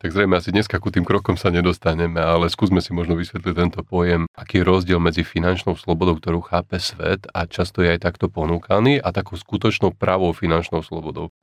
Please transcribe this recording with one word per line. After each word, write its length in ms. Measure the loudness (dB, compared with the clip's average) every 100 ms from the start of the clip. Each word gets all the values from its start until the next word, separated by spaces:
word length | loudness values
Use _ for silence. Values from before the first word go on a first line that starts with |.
Tak 80 | -4
zrejme 240 | 0 2
asi 160 | 2 2
dneska 320 | 0 0 -2
ku 80 | -2
tým 160 | -2 2
krokom 320 | 0 0 0
sa 80 | 2
nedostaneme, 720 | 2 2 0 -2 0 -2 0
ale 320 | 2 2 0
skúsme 320 | 0 2 2
si 80 | 0
možno 240 | -4 -2
vysvetliť 400 | -2 -4 -6 -4
tento 320 | 0 0 -2 -6
pojem, 400 | -2 2 0 -2
aký 240 | -8 -2 2
je 80 | 4
rozdiel 320 | 4 2 2
medzi 240 | 2 0
finančnou 560 | -2 0 0 0 -2 -4
slobodou, 400 | -2 0 2 0
ktorú 240 | -2 -4
chápe 400 | 0 -2 -2 -6
svet 480 | -6 -6 -4 -4 -4
a 160 | -6 -6
často 400 | -4 -4 2 2
je 80 |
aj 80 | 2
takto 240 | -2 -2 -4
ponúkaný, 720 | -2 -2 -2 0 2 4 2
a 160 | 0
takou 240 | -4 -6 -12
skutočnou 560 | -8 -2 0 2 0
pravou 400 | 0 0 2 0
finančnou 480 | 0 0 0 0 -6
slobodou. 480 | -6 -10 -8 -10 -12 -14